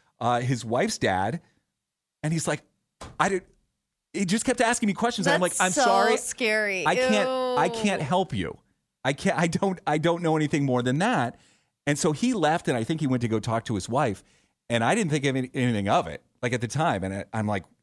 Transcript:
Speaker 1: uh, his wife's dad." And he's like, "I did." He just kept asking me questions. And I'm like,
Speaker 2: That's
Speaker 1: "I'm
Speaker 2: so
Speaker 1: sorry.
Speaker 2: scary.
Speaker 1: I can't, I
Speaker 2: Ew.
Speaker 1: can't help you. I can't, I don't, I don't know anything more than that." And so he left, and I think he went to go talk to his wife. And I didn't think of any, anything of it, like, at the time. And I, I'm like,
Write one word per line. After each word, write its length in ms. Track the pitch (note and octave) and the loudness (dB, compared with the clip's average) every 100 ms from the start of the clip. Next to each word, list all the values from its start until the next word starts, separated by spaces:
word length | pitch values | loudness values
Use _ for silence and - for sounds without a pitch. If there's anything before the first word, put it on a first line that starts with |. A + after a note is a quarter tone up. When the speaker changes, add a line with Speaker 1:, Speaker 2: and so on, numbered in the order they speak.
| _ - | _ -4
Speaker 1:
uh, 220 | A#2+ A#2+ | 0 0
his 220 | B2+ B2 A2+ | 0 -2 -2
wife's 320 | A#2+ B2 - | 0 0 0
dad." 440 | A2+ F#2 G2+ E3 - _ _ _ _ _ _ _ | 0 2 0 -4 -10 _ _ _ _ _ _ _
And 100 | D#3 | -4
he's 140 | D#3+ E3+ | -2 -2
like, 140 | D#3 - _ _ - - - | -4 -6 _ _ -20 -10 0
"I 100 | F3+ | 0
did." 140 | F#3 - _ _ _ _ _ _ | 0 -6 _ _ _ _ _ _
He 100 | G3 F#3 | -4 0
just 200 | A3 - | 0 0
kept 160 | B3 | 2
asking 260 | A3+ A#3 G#3 | 2 2 0
me 60 | |
questions. 340 | F3 A#3 A3+ F3 | 0 -2 0 2
And 60 | |
I'm 80 | - | 2
like, 100 | F3+ | 2
Speaker 2:
That's 100 | - | 0
Speaker 1:
"I'm 100 | F#3 | 0
Speaker 2:
so 80 | F3 | 4
Speaker 1:
sorry. 320 | B3 G3 G#3+ B3+ | 4 4 4 2
Speaker 2:
scary. 720 | - - A3+ G#3+ G#3 F#3+ D3+ | -2 -4 0 0 0 -2 0
Speaker 1:
I 80 | F#3+ | 2
can't, 340 | B3+ G#3 B3+ | 2 2 0
I 360 | C4 B3+ B3 F3 | -2 -2 0 0
Speaker 2:
Ew. 60 | |
Speaker 1:
can't 280 | A3+ G#3+ F#3+ | 0 -2 -2
help 320 | C3+ F#3 F#3 | 0 0 0
you. 240 | G2+ D#2 - _ _ _ _ | -4 -6 -8 _ _ _ _
I 80 | C3+ | -4
can't, 260 | D3 F#3+ D3+ | -2 -2 0
I 100 | E3+ | 0
don't, 300 | E3 G3+ F#3 - | 0 -2 -2 -2
I 120 | D#3 | 0
don't 260 | E3+ E3+ | 0 0
know 140 | E3 D#3 | 0 0
anything 260 | D3+ D#3 C#3 | 0 0 2
more 160 | B2 | 2
than 180 | B2 C#3 | 2 0
that." 380 | G#3+ G#3 A#2+ - _ _ _ _ - | 0 0 -2 -6 _ _ _ _ -4
And 140 | D3 | 0
so 140 | E3 | 0
he 200 | D3+ B3 | 0 0
left, 340 | A#3 D3+ E3 - | 2 2 0 0
and 80 | B2+ | -2
I 60 | A2+ | -2
think 160 | D#3+ | -2
he 60 | C#3+ | 0
went 140 | B2+ | 0
to 60 | A#2+ | 0
go 120 | A2 | -2
talk 240 | A#2 A2+ - | 0 -2 -2
to 100 | G#2 | -4
his 140 | G2+ | -2
wife. 340 | B2+ C3+ F#2+ - _ _ _ - | 0 0 -2 -10 _ _ _ -2
And 140 | A#2 A#2 | 0 2
I 100 | G#3+ | 2
didn't 160 | F3 | 2
think 140 | D3+ C#3 | 0 0
of 100 | C3 | -2
any, 160 | B2+ | -4
anything 360 | C#3 B2 G#2+ G2 | -2 0 0 2
of 180 | D#3+ D#2+ | 0 0
it, 160 | - _ - | -8 _ -6
like, 120 | B2 | -4
at 80 | A#2+ | -2
the 60 | A2+ | -4
time. 360 | C#3 E3 G#2 | -2 0 0
And 100 | F#2+ | -2
I, 120 | G2 - | -6 -6
I'm 120 | A2+ G#2 | -4 -2
like, 200 | G2+ - _ | -2 -6 _